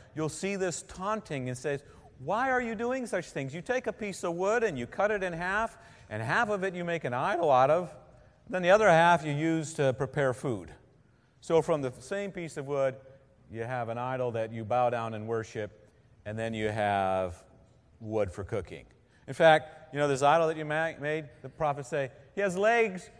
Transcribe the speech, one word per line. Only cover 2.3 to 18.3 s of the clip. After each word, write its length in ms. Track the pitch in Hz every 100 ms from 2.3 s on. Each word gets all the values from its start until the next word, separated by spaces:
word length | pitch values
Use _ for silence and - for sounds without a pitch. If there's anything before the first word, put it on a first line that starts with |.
| 214 269
are 120 | 254
you 140 | 233 214
doing 300 | 233 262 233
such 240 | 190 -
things? 240 | 160 135
You 80 | 165
take 260 | 202 247 247
a 60 |
piece 300 | - 208 175
of 100 | 185
wood 300 | 170 196 233
and 160 | 220 131
you 80 | 120
cut 240 | - 208
it 100 | 214
in 120 | 185
half, 440 | 165 180 202 226 - - - -
and 140 | 107
half 260 | 117 196 220
of 140 | 202
it 100 | 190
you 120 | 175 170
make 180 | 170
an 100 | 131
idol 380 | 120 170 330 156
out 180 | 127 135
of, 240 | 165 170 - - - - _ -
then 120 | 185
the 100 | 175
other 180 | 214 208
half 360 | 160 170 170 156
you 80 |
use 400 | 143 165 160 147
to 200 | - 139
prepare 400 | 123 135 151 135
food." 380 | 120 143 104 82 - _ _ _ _ _ _
So 180 | - 165
from 200 | 151 151
the 100 | 131 123
same 320 | - 196 202
piece 240 | 180 165 156
of 120 | 139
wood, 280 | 143 135 127 - - _ _ -
you 140 | 113
have 260 | 117 127 113
an 80 | 117
idol 340 | 127 127 123
that 200 | 113 113
you 120 | 113
bow 280 | 107 123 123
down 240 | 120 113 110
and 120 | 110
worship, 540 | 113 113 113 107 - - _ _ _ 107
and 120 | 110
then 160 | 113
you 160 | 110 107
have 720 | 107 104 98 95 95 92 85 - - _ _ _ -
wood 320 | 110 107 98